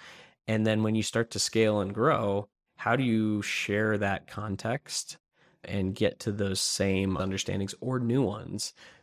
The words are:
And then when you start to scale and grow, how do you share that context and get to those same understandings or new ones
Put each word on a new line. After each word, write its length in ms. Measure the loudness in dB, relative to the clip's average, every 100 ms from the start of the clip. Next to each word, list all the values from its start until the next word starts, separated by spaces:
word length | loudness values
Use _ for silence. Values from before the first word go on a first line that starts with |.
| -20 -20 -20 _ -2
And 180 | 2
then 200 | 4 4
when 100 | 2
you 80 | 2
start 300 | 0 0 -2
to 80 | -2
scale 400 | 0 4 4 4
and 120 | 0
grow, 560 | 0 2 2 2 -2 -4 _ _ -6
how 180 | 0
do 80 | 2
you 400 | 4 2 2 0
share 560 | -2 -4 0 0 2 2
that 300 | 0 -2 -6
context 880 | -8 -6 -4 -4 -4 -6 -8 -8 -14 _ _ _ _
and 300 | -6 -2 -2
get 240 | 0 0 0
to 140 | -4
those 280 | -2 -2 -2
same 560 | -2 0 2 2 2 0
understandings 560 | -2 -2 -4 -4 -4 -6
or 200 | -6 -2
new 200 | 0 2
ones 520 | 0 -2 -8 -8 -8 -10 -20 -20